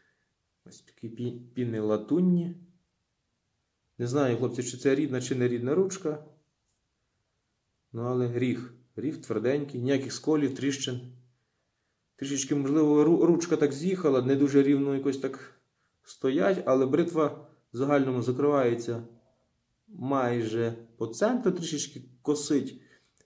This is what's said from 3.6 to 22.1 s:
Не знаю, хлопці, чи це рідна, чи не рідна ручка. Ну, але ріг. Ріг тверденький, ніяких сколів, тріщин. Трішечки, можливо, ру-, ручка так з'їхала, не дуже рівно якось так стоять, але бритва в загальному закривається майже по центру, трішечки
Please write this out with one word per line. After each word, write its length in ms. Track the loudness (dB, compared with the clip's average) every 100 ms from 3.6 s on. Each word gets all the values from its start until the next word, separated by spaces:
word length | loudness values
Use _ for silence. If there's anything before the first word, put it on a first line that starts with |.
| _ _ _ _
Не 100 | -4
знаю, 300 | 0 0 0
хлопці, 260 | -2 -4
чи 140 | -8 -2
це 180 | 0 2
рідна, 260 | 0 -4
чи 140 | -4 0
не 120 | 0
рідна 280 | 0 -2 0
ручка. 500 | -2 -2 -8 -8 -12 _ _ _ _ _ _ _ _ _ _ _ _ _ _ _ _
Ну, 100 | -8
але 380 | -4 -2 -2 0
ріг. 340 | 0 -2 -6 -18 _ -8
Ріг 260 | -8 -8
тверденький, 600 | -6 -2 0 -2 -4 -6
ніяких 320 | 0 0 -2
сколів, 420 | -6 0 2 2 -2
тріщин. 580 | -4 -4 -6 -8 -12 -20 _ _ _ _ _ _ _ _ _ _
Трішечки, 400 | -6 -6 -2 -2
можливо, 480 | 2 2 4 6
ру-, 220 | 6 6 4
ручка 320 | 4 2 2
так 160 | 2
з'їхала, 480 | 2 -2 0 2 2
не 140 | 2 4
дуже 280 | 6 6
рівно 320 | 6 4 2 0
якось 220 | -2 -2
так 340 | -6 -8 -16 _ _ _ _ _ _
стоять, 560 | -4 -2 2 2 0 2
але 200 | 2 4
бритва 640 | 2 2 0 -2 -2 -20 _ _
в 40 | -4
загальному 440 | 2 2 2 0
закривається 840 | -2 0 2 4 2 0 -4 -8 -8 -20 _ _ _ _ _ _ _
майже 880 | -12 -4 0 0 0 -2 -2 -2 -4 -16 _
по 100 | -8
центру, 440 | -2 0 2 0
трішечки 500 | -2 -6 -6 -8 -12 -20